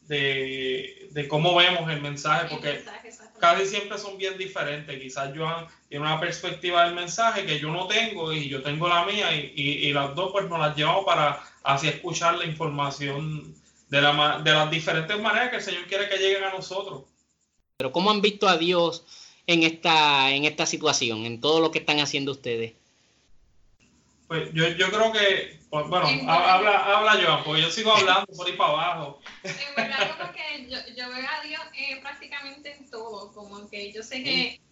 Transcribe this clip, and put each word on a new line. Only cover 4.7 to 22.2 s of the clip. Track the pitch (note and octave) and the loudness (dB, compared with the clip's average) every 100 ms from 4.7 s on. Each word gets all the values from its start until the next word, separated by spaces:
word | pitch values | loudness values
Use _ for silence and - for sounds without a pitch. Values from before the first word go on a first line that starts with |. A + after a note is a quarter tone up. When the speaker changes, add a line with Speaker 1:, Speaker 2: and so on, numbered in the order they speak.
| D3 D3+ C3+ | -6 -10 -12
Speaker 1:
Quizás | C3 C3+ C#3 D3 | -12 -8 -8 -6
Joan | D#3+ E3+ E3 _ _ | -6 -6 -10 _ _
tiene | C#3+ D3+ | -6 -2
una | D#3 | -2
perspectiva | E3+ E3 F3+ F3 F3+ F3 E3+ | -2 -4 -8 -6 0 4 4
del | F3 | 2
mensaje | F3 - A3+ G#3+ D#3+ | -6 0 0 0 -4
que | D3+ | -4
yo | D3+ | -2
no | E3+ F#3 | -4 -2
tengo | G#3+ A3+ F#3 D#3+ | 0 0 -4 -4
y | D#3 C#3+ | -4 -4
yo | C3+ | -6
tengo | C#3 D3+ E3+ | -4 -2 2
la | E3+ F#3 | 2 2
mía, | G#3 F3+ | 0 0
y, | D#3 C#3+ D3 | -2 -4 -4
y, | C#3+ C#3+ D3 | -2 0 0
y | |
las | C#3+ C#3 | 0 -2
dos, | C#3+ F#3+ | -2 -2
pues, | G3 E3+ | -2 -2
nos | E3+ | 0
las | D3+ D3 | -2 0
llevamos | D3+ F#3+ F#3+ | 2 2 2
para | E3 D3 C#3 - - | 2 2 0 -12 -10
así | - C#3 D3+ | -2 0 0
escuchar | - F3 D#3+ E3+ F3 | -4 -6 -2 0 0
la | E3+ | -2
información | D3+ D#3 C#3+ C#3+ C#3 C#3+ C#3 D#3 D3+ - - _ _ _ | -4 -4 -2 -4 -4 -6 -6 -6 -8 -10 -20 _ _ _
de | C#3 | 4
la | C#3+ | 4
ma-, | C#3+ D3 D3 | 4 2 2
de | D#3 | 2
las | D3+ D3+ | 4 4
diferentes | E3 F3+ E3 D#3+ G#3 | 0 0 -2 -2 -2
maneras | G#3+ G#3 B3 | 0 2 0
que | A3+ | -2
el | |
Señor | F#3+ F3 F3+ | -6 -8 -4
quiere | G3 G3+ | -4 -2
que | F#3+ | 0
lleguen | F#3+ G3 | 2 2
a | G3 | 0
nosotros. | F#3+ - F#3 - C3+ - _ _ _ _ _ _ _ | -6 -6 -8 -8 -12 -16 _ _ _ _ _ _ _
Speaker 3:
Pero | C3 | -2
¿cómo | D3 F#3+ | 2 4
han | G#3 | 4
visto | F#3 - G3+ | 2 2 4
a | E3+ | 4
Dios | E3 F3+ E3+ D#3+ _ - - _ - | 4 4 2 0 _ -20 -20 _ 0
en | E3+ | 4
esta, | E3 D#3+ F3 D#3+ D3+ C#3+ C3+ | 4 2 2 4 6 4 4
en | C#3 D3+ | 2 0
esta | D3 D#3+ | 0 -4
situación, | D3+ D3+ C#3 B2 A2 A#2 | 0 0 0 0 -2 -6
en | A#2 | -2
todo | C#3+ D#3+ | 2 4
lo | D#3+ | 4
que | D#3+ | 0
están | D#3 D3+ | 0 0
haciendo | D3 D3 | 0 -2